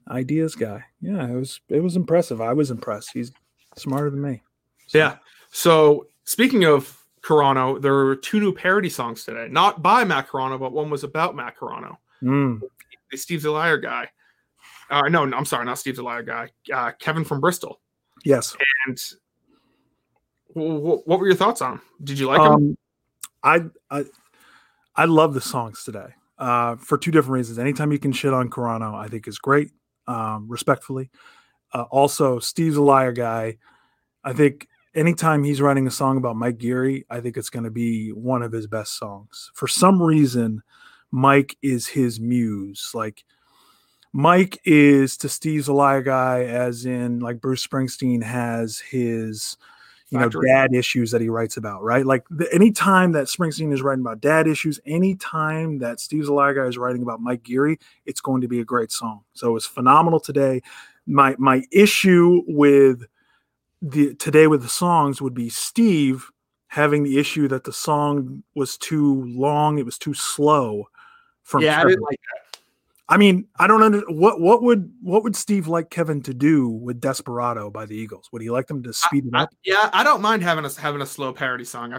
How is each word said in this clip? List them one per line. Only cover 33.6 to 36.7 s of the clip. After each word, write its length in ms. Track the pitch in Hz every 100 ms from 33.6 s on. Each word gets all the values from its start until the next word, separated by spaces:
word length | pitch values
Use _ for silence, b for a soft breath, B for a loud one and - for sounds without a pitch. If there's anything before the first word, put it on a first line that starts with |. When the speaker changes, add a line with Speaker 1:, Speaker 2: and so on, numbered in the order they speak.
| _ _ _ _ _ _
Speaker 1:
I 100 | -
think 340 | 131 147 143 - _ _ 160
anytime 480 | 160 165 160 151
he's 180 | 143 139
writing 260 | 143 139 131
a 40 |
song 260 | - 135 135
about 180 | 127 113
Mike 220 | 120 113
Geary, 480 | 120